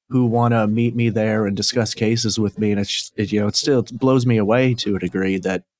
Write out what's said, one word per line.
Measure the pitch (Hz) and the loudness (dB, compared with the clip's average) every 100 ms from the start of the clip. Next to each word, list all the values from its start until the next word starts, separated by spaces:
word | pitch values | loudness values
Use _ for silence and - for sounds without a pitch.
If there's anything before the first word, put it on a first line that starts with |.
| - | -4
who | 127 | 0
wanna | 120 117 120 117 107 | 2 2 2 2 2
meet | 110 120 113 | 2 0 0
me | 117 | 0
there | 107 107 110 101 | 0 0 0 0
and | |
discuss | 101 101 127 110 | -2 -2 -2 -2
cases | - 110 113 107 107 | 0 0 0 -2 -2
with | 104 - | -2 0
me. | 107 | -2
And | 101 | 0
it's | 101 | -2
just, | - - - | -6 -8 -6
it, | 101 | -2
you | 104 | 0
know, | 104 | 0
it | - | -2
still, | 151 131 | 0 0
it | - 123 | 0 -2
blows | 131 131 | 2 2
me | 123 110 | 2 2
away | 101 120 131 | 2 2 2
to | 120 107 95 | 0 -2 -4
a | |
degree | 90 95 95 95 | -2 -2 -2 -2
that | 95 92 - | -2 -6 -8